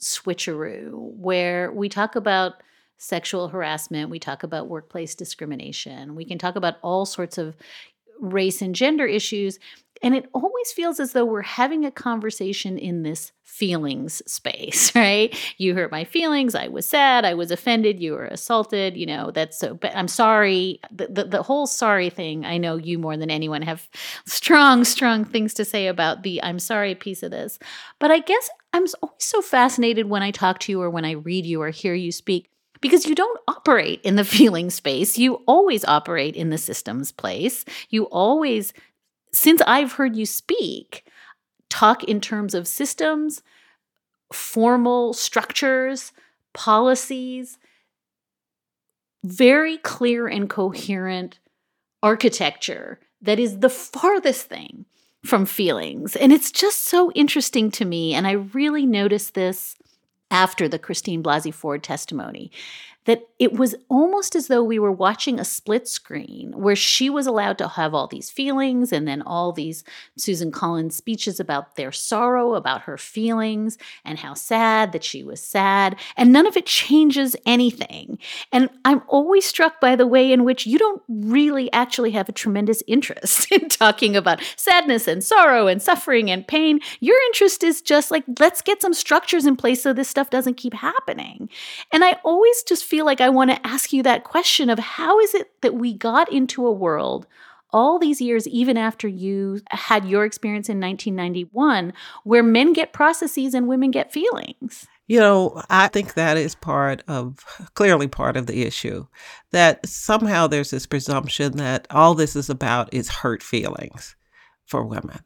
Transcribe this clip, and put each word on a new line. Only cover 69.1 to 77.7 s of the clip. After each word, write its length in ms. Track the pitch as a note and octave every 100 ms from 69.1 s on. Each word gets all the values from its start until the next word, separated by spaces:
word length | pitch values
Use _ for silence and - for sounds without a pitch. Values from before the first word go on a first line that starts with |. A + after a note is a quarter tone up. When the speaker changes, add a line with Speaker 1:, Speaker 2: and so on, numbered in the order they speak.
| C#3
Speaker 1:
all 300 | - E3+ F3
these 320 | E3 D#3 D#3 - - - -
Susan 340 | - F3+ E3
Collins 440 | D#3 F3 E3+ D#3+ -
speeches 440 | - A3 - F#3+
about 360 | E3 C#3+ C#3 -
their 160 | C3+
sorrow, 640 | - - G#3+ A#3+ B3 A#3+
about 280 | G#3+ C3+ C3
her 160 | - C#3+
feelings 800 | - - A3 A3+ A3 G#3+ A3 A3 - - -
and 140 | D#3
how 140 | -
sad 580 | C#3+ - A3+ A3+ A3 G#3+
that 120 | E3+
she 200 | - C#3
was 180 | C#3 D#3
sad. 540 | - G3+ G3 G3 G3 F#3+ - -
And 140 | B3
none 140 | C4+ F#4
of 120 | F#4
it 100 | F4
changes 680 | - - D4+ D#4 C#4 C4+ - -
anything. 760 | A#3+ B3